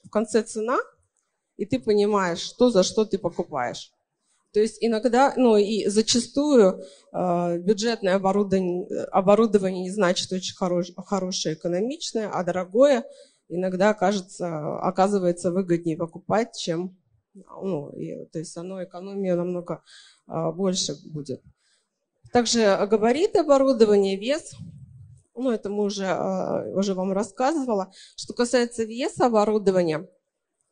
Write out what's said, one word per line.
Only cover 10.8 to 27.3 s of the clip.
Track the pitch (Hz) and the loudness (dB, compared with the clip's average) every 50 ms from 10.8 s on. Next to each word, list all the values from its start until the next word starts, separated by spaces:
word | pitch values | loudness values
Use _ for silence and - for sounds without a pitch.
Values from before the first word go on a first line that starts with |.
| 180 - - | -2 -4 -8
хорошее | - 185 - 202 190 185 185 185 - - 170 160 | -14 -8 -4 -4 -2 -2 -4 -4 -4 -4 -4 -4
экономичное, | - - 175 175 180 214 247 294 339 - - - 226 214 190 | -4 -4 -4 -2 -2 -2 -4 -6 -8 -10 -8 -6 -6 -6 -4
а | - 160 180 | -4 -4 -4
дорогое | 175 175 185 185 185 185 240 277 294 262 233 - - - - - _ _ _ _ - | -4 -4 -4 -4 -2 2 4 4 4 4 2 -2 -6 -14 -20 -20 _ _ _ _ -10
иногда | 165 175 185 190 180 175 196 214 | -6 -4 -4 -2 0 2 2 2
окажется, | 208 - 185 190 208 190 185 - - - 180 170 160 151 151 151 - - | 2 2 0 0 0 -2 -4 -8 -10 -8 -8 -6 -6 -6 -6 -8 -6 -4
оказывается | - 180 180 - 196 202 202 196 180 175 175 175 - 180 | -4 -2 0 2 2 2 2 2 0 0 0 0 -2 -2
выгоднее | 170 190 196 175 170 165 170 165 156 147 | -2 -2 0 0 -2 -2 -2 -2 -4 -4
покупать, | 170 165 - 175 - - 190 214 233 - - - | -6 -8 -10 -10 -6 -2 0 0 -2 -2 -6 -10
чем, | - 185 160 170 185 185 - _ _ _ _ _ _ _ _ | -6 -6 -4 -4 -6 -8 -10 _ _ _ _ _ _ _ _
ну, | 196 - - - - - 196 180 147 143 - | -20 -20 -20 -16 -10 -8 -6 -6 -6 -6 -10
и, | - - 165 165 - - - - | -12 -12 -12 -12 -12 -12 -14 -12
то | - 160 | -12 -12
есть | 160 - - | -12 -12 -12
оно | 170 170 185 190 185 | -14 -12 -12 -10 -12
экономия | 180 180 - 175 185 196 196 196 196 185 175 | -12 -12 -14 -14 -14 -10 -8 -4 -2 0 0
намного, | 175 175 180 175 175 170 - 160 - _ _ - - - - _ _ _ - | 0 0 -2 -4 -6 -6 -8 -10 -10 _ _ -20 -20 -20 -20 _ _ _ -10
э, | - 160 165 160 | -6 -6 -4 -4
больше | 160 175 196 185 180 185 - - 143 - - | -4 -2 -2 -2 -2 -2 -4 -6 -8 -10 -12
будет. | - 156 147 143 - 123 - _ - _ _ _ _ _ _ _ _ _ _ _ _ _ _ _ - | -14 -12 -10 -10 -10 -10 -12 _ -20 _ _ _ _ _ _ _ _ _ _ _ _ _ _ _ -2
Также | - 247 233 226 240 233 220 202 190 160 202 196 | 0 0 2 2 2 2 4 4 4 2 2 2
габариты | 220 208 214 233 247 302 381 440 - 392 | 2 2 2 2 2 2 2 2 2 2
оборудования, | 311 302 277 269 269 269 262 220 226 208 208 202 196 196 196 | 4 4 4 4 4 4 4 4 6 6 6 4 4 2 0
вес, | 190 208 247 285 320 - - - - - - - - - - - - - - - - _ _ - | -2 -2 -2 -2 -2 -4 -10 -18 -18 -18 -18 -18 -20 -20 -20 -20 -20 -20 -20 -20 -20 _ _ -10
ну, | 240 254 262 | -4 -2 -2
это | 226 214 - 196 | -2 -2 -4 -4
мы | 208 208 208 | -2 -2 -2
уже, | 196 202 202 190 | -2 -2 -4 -2
э, | 190 165 - - 190 190 185 - - - - - - - 185 | -2 -2 -2 -2 -2 -2 -2 -2 -2 -2 -4 -4 -4 -2 -2
уже | 196 196 190 | 0 0 -2
вам | 185 185 196 | -2 -2 -2
рассказывала. | 190 196 220 - | -2 -2 -2 -4